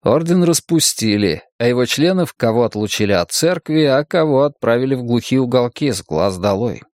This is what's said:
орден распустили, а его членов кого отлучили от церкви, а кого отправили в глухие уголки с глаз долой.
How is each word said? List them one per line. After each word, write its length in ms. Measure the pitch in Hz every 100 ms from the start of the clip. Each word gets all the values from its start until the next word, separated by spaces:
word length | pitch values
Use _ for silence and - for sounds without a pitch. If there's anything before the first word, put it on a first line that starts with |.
орден 400 | - 139 165 180
распустили, 960 | 170 165 - 165 - - 110 104 101 78 _ _
а 80 | 120
его 200 | 123 123
членов 500 | - 165 185 165 -
кого 280 | 117 113
отлучили 480 | 113 107 107 - 104
от 200 | 95 85
церкви, 540 | - 160 175 - 156 147
а 200 | 135 151
кого 380 | 175 156 135
отправили 500 | 143 - 113 117 135
в 100 | 131
глухие 380 | 120 120 - 131
уголки 500 | 123 127 123 - 143
с 120 | 95
глаз 340 | - 78 98 92
долой. 460 | 101 98 120 73 -